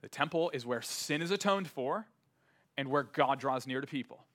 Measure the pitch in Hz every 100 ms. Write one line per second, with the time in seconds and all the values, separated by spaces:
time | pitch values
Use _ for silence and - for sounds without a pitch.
0 | - - 151 165 170 135 120 120 - -
1 | - 151 170 196 202 196 175 - 127 185
2 | 226 _ _ _ _ _ _ - 135 143
3 | 123 - 135 135 135 131 127 127 139 143
4 | 120 120 -